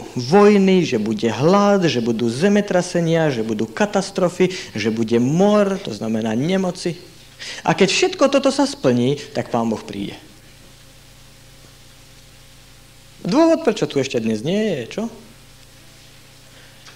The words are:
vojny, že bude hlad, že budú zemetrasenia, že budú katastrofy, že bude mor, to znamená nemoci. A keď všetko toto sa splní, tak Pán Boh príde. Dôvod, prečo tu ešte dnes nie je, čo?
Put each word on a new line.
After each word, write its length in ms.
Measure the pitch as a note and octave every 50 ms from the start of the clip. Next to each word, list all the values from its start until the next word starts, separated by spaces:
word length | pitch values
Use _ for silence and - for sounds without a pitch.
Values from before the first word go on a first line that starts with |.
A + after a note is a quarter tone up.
| - - -
vojny, 720 | B2+ B2 B2 E3 G3+ G3+ G#3 G#3 G3 F#3+ F#3+ F#3+ F#3 E3
že 140 | - B2+ A2+ G#2
bude 240 | A2 A2+ G#2 A#2
hlad, 560 | A2+ G#2 A2 C3+ E3 F#3+ G3+ G3+ G3+ G3+ G3 F3 D#3
že 80 | B2 B2
budú 320 | A2+ A#2+ A#2+ A2 B2 A#2
zemetrasenia, 1040 | A2+ B2+ E3+ G#3 G3+ G#3 G3+ G#3 F#3+ F3+ F3 - - F3 E3+ D#3+ E3 E3 D#3+ D3+ C3+
že 80 | A#2 A2
budú 240 | A2+ A2+ - A#2
katastrofy, 840 | - - - G#3+ G#3 - G3+ F#3 - - - F#3+ E3+ E3+ - F#3 F3+ F3+ - - -
že 240 | - A2 G2+ A2+ A2
bude 240 | A2+ A#2 A2 A#2 A#2
mor, 600 | A#2+ C3 D3+ E3+ G3 G#3 G#3 G#3 G3+ G3 F#3+ F3+ -
to 80 | -
znamená 480 | A#2 G2+ A2+ A2 A2+ A2 A2 A2+ A2 A#2
nemoci. 600 | C3+ E3+ F#3 F#3+ F#3+ F3+ F3 - - F3+ D#3+ - - - - - - - - - - - - - -
A 80 | - E3
keď 140 | - F#3+ F#3
všetko 400 | - - - F#4 F#4 - D4 C4+
toto 240 | C#4 C#4 C4+ C#4 C4
sa 140 | - C#4+ C4+
splní, 500 | - - - C#3 B2 A#2+ A#2+ B2+ D3 D3 - - -
tak 160 | B2 A2+ -
Pán 160 | - A#2+ A2+ A2+ A2
Boh 100 | G2+ -
príde. 320 | - G2 G2+ G2 F2 - - - - - - - - - - - - - - - - - - - - - - - - - - - - - - - - - - - - - - - - - - - - - - - - - - - - - - - - - - - - - - -
Dôvod, 400 | F3 F#3+ D4 E4+ E4 E4 A#3+ D#4+
prečo 200 | A#3 G#3+ - D#3
tu 160 | C#3+ - C#3+ C3
ešte 160 | G#2 - B2
dnes 240 | A2 A2 A2 G#2 A2
nie 160 | D#3 F#3 G#3
je, 400 | A3 G#3+ F3 C#3 A2+ A2 - -
čo? 60 | A3 A3+ - - - - - - - - - - - - - - - - - - - - - - - - - - - - - - - - - - - - -